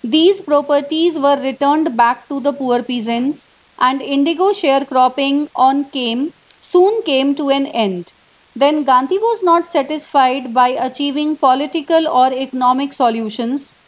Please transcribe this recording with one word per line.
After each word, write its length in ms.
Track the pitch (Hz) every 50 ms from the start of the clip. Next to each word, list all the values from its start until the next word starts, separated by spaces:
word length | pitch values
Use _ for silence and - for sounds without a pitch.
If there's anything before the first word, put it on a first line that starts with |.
These 400 | - 233 233 311 320 370 403 392
properties 720 | - - 294 285 285 285 294 285 285 285 320 320 330 349 311
were 260 | 320 269 285 285 277
returned 560 | 247 269 262 - 285 277 294 311 320 285 240
back 320 | 226 233 233 254 247 - _
to 100 | 285 277
the 140 | 233 285
poor 300 | 277 285 269 247 240 240
peasants, 640 | 247 - 254 247 214 233 233 233 254 277 311 - _ _ _ _ _ _ _ -
and 240 | 240 254 269 277
indigo 500 | - - 277 277 277 330 339 294 370 403
sharecropping 960 | 403 403 - 285 269 269 277 - 254 254 254 254 254 - 277 277 277 285 294 - _
on 280 | - 254 262 269 285 285
came, 500 | 277 - 269 247 233 226 240 277 339 - _ _ _ - _
soon 420 | - - - 359 359 403 440 453 440
came 300 | - 277 262 269 277 285
to 120 | 277 294 277
an 180 | 269 277 277
end. 460 | 269 - 240 220 202 185 180 170 - _ _ _ _ _ _ _ _ _
Then 300 | 226 269 285 311 302 285
Gandhi 320 | 247 254 254 269 277 370
was 260 | 403 427 466 466 427
not 300 | 381 349 339 349 339 -
satisfied 800 | - 302 269 277 311 302 302 - - 285 262 254 262 277 247 254
by 160 | 226 254 247 254
achieving 680 | 254 - 254 262 247 - 285 285 269 294 302 302 311
political 680 | - - 262 254 262 294 285 294 330 285 - 330 330 320
or 240 | 311 - 254 254 262
economic 600 | 262 254 262 262 - 262 254 247 254 262 277 277
solutions. 800 | 277 - 262 233 226 226 226 214 214 - 233 233 262 285 - - _ _ _